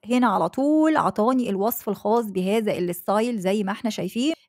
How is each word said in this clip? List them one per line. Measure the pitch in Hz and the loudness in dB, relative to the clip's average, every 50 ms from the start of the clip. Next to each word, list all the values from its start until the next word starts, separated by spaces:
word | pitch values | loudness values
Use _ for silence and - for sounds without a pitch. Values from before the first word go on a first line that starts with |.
| - | -6
هنا | 208 240 247 247 | -2 0 2 2
على | 226 190 185 165 170 | 2 2 2 0 -2
طول | - 254 277 294 302 311 311 320 311 | -2 0 0 2 4 4 4 4 4
عطاني | - - 190 202 - 208 247 262 254 240 208 | 2 2 0 0 2 2 2 2 0 0 0
الوصف | 196 190 202 233 - - - 220 | -2 0 -2 -2 -2 -4 -6 -6
الخاص | 190 - - 208 226 240 226 | -6 -4 -2 0 0 0 0
بهذا | 208 190 185 180 190 208 226 214 208 156 | -2 -4 -2 -2 0 0 0 0 0 -2
الستايل | - 180 175 170 - - - 196 214 226 247 240 208 | -2 -2 -4 -4 -6 -4 -2 0 0 0 0 -2 -2
زي | 175 185 202 214 196 | 0 0 0 0 0
ما | 190 | -2
احنا | 208 - - 220 | -4 -4 -4 -4
شايفين. | - - 170 185 - 233 262 311 330 _ _ | -4 -4 -6 -6 -4 -2 -2 -2 -2 _ _